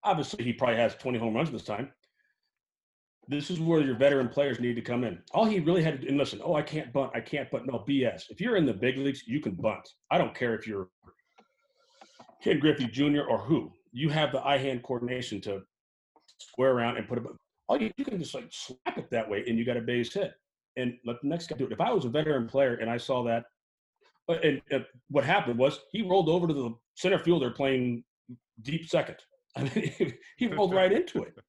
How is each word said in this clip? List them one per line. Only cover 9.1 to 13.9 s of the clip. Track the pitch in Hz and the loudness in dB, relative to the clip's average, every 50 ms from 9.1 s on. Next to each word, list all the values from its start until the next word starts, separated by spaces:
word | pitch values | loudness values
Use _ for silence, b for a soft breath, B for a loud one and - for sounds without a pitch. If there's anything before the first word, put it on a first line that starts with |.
| 131 - - | -2 -4 -6
you | - 117 151 | -4 -4 -2
can | - 110 92 | -2 -4 -4
bunt. | 82 - 110 101 - - - - _ _ _ | -2 -2 -2 -2 -2 -10 -20 -20 _ _ _
I | 143 | 2
don't | 180 156 113 - | 2 2 0 -2
care | - 127 120 113 | -2 -2 -2 -2
if | 107 - | -2 -4
you're | 110 107 98 92 - _ _ _ - _ _ _ _ _ - _ _ _ _ _ _ _ B B B B B B B B B B B _ _ - | -6 -6 -6 -8 -10 _ _ _ -20 _ _ _ _ _ -20 _ _ _ _ _ _ _ B B B B B B B B B B B _ _ 0
Ken | 110 101 147 | 0 2 4
Griffey | 139 156 147 147 131 | 4 2 2 2 -2
Junior | 117 107 123 143 147 147 147 139 | -4 -2 0 0 2 2 0 0
or | - 120 | 0 -2
who. | 101 - 123 160 - - - - _ _ _ | -2 2 0 0 0 0 -4 -14 _ _ _